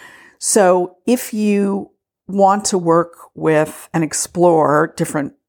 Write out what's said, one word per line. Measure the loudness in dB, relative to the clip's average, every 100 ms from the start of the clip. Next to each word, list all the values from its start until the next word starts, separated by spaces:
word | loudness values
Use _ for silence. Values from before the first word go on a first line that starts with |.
| -20 -20 -20 _
So | -2 2 4 2 -2 -6 -2
if | -2 -2
you | -4 0 0 0 -4 -8 _ _ _ -8
want | 0 2 2 -2
to | -2
work | 2 2 0 -8 -20
with | -6 0 0 0 -6 -8
and | -4
explore | -4 -6 -8 0 2 4 2 2 0 -4
different | -6 -4 -6 -10